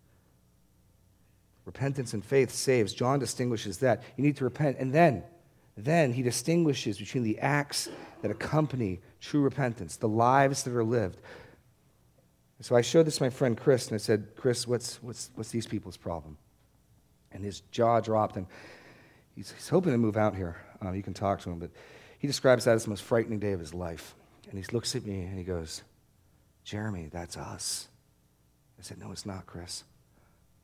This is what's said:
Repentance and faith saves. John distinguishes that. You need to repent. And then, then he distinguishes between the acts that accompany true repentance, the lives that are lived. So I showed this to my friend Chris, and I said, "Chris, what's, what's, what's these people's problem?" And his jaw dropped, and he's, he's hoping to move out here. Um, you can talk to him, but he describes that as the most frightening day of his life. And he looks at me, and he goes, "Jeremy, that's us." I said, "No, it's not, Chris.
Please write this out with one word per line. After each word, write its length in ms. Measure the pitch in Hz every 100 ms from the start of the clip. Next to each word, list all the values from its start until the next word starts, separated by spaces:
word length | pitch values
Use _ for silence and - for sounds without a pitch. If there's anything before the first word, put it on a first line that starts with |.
| _ _ _ _ _ _ _ _ _ _ _ _ _ _ _ _ -
Repentance 480 | - 139 139 120
and 100 | 107
faith 260 | - 135 127
saves. 420 | - - 127 98
John 280 | - 123 139
distinguishes 580 | 117 - 123 107 104 90
that. 240 | 131 110 - -
You 80 |
need 140 | 143 143
to 60 |
repent. 340 | 127 - 151 127
And 120 | 131
then, 300 | 143 170 104 - - _ _ _ -
then 380 | 113 170 143
he 80 | 123
distinguishes 760 | 120 117 - 170 160 127 120 101
between 240 | 104 131
the 160 | 113 -
acts 500 | 135 147 - - - - - -
that 80 | 104
accompany 720 | 104 - 151 151 127 104 90 - -
true 220 | - 147
repentance, 540 | 139 139 127 110 82 -
the 120 | 110
lives 560 | 110 117 135 135 139
that 100 | 131
are 80 | 120
lived. 380 | 110 120 95 - - - - - _ _ _ _ _ _ _ _ _ -
So 140 | -
I 60 | 123
showed 260 | 120 165 160
this 120 | 147
to 40 |
my 80 | 135
friend 260 | - 131 113
Chris, 300 | - 127 -
and 80 |
I 40 | 110
said, 360 | - 107 101 -
"Chris, 300 | 131 117 120
what's, 340 | 120 - -
what's, 280 | 127 110 - -
what's 140 | 110
these 160 | 113 107
people's 300 | 104 95 -
problem?" 420 | 95 85 76 76 _ _ _ _ _ _ _ _ _
And 140 | 95
his 160 | 101 92 -
jaw 300 | - 117 117
dropped, 360 | 107 110 104 -
and 100 | 90 - - - - - - _ _ -
he's, 160 | -
he's 160 | - -
hoping 240 | 170 180
to 60 | 120
move 180 | 110 104
out 180 | 107
here. 220 | 95 87 87 - -
Um, 140 | 95 95
you 60 |
can 120 | 98
talk 260 | 87 98 98
to 100 | 95
him, 80 | 85
but 120 | 82 - - - - -
he 80 | 143
describes 400 | - 135 120 123
that 80 |
as 100 | 117
the 60 | 113
most 120 | 101
frightening 360 | - 120 113 107
day 140 | 101
of 80 | 95
his 120 | 80
life. 420 | 87 87 80 - - _ _ -
And 120 | 98
he 140 | 92 117
looks 180 | -
at 120 | 127 101
me, 160 | 98
and 160 | 90 95
he 60 |
goes, 380 | 90 87 80 - - _ _ _ _ _ _ _
"Jeremy, 440 | - 104 107 92 78
that's 280 | 85 85 -
us." 500 | 73 107 - - - _ _ _ _ _ _ _ _ _
I 40 |
said, 160 | 98 -
"No, 120 | 104
it's 140 | 95
not, 220 | 104 95 -
Chris. 380 | 87 87 - - _ _ _ _ _ _ _